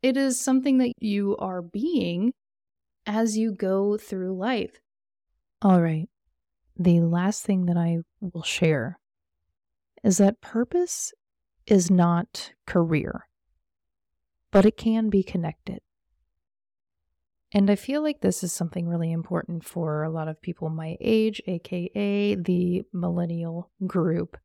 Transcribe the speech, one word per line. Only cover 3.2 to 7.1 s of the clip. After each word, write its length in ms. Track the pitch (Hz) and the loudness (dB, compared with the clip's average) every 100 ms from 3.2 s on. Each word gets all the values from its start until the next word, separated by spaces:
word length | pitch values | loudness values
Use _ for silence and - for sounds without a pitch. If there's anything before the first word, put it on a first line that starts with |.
| 226 214 | 0 0
you 160 | 226 | -2
go 440 | 196 190 190 202 208 | -2 -2 0 0 -2
through 400 | - 190 185 190 | -4 -8 -6 -4
life. 440 | 208 247 - _ _ _ _ _ _ _ _ _ | -4 -2 -4 _ _ _ _ _ _ _ _ _
All 180 | 202 185 | 4 6
right. 280 | 165 156 160 _ _ _ _ _ _ - | 4 -2 -6 _ _ _ _ _ _ 0
The 240 | 180 170 | 4 6
last 440 | 170 | 6